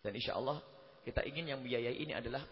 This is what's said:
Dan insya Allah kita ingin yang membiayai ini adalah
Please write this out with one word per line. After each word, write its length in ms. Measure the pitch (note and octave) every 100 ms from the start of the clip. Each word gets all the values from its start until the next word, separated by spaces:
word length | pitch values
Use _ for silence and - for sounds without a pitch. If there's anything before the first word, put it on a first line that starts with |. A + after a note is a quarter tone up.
Dan 160 | G#2 G2+
insya 240 | - F#2+
Allah 240 | C3 D3+ - - - -
kita 160 | - - -
ingin 240 | C#3+ E3
yang 80 | C3+
membiayai 400 | B2+ A#2+ A#2 A#2+
ini 160 | D3+ G2+
adalah 240 | A#2 C3 D3+